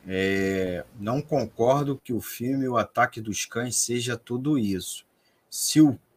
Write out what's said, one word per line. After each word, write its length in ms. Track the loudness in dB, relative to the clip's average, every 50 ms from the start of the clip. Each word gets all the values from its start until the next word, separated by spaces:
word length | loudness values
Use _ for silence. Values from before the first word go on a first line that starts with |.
| -10
É, 760 | -4 -2 0 0 2 2 2 2 0 0 0 0 -2 -4 -6 -8 -12 -12 -8
"Não 220 | -4 -2 -2 -2
concordo 800 | -2 0 -2 -2 -2 -2 -2 2 4 4 4 2 2 -2 -4 -6 -6
que 100 | -6 -6
o 80 | -6
filme 460 | -6 -8 -10 -6 -4 -2 -2 -2 -2
O 100 | 0 0
Ataque 440 | 0 0 0 0 0 0 0 0 -8
dos 240 | -8 -6 -6 -6 -6
Cães 300 | -6 -6 -6 -6 -4 -2
seja 420 | -2 -2 0 -2 -2 -2 -4 -4
tudo 400 | -6 -6 -6 -6 -4 0 0 0
isso. 480 | 2 0 0 -2 -4 -4 -8 -12 -14 -16 _ _ _ _ _ _ _ _ -12
Se 320 | -8 -4 -2 2 8 8
o 160 | 8 8 6 0 _ _ _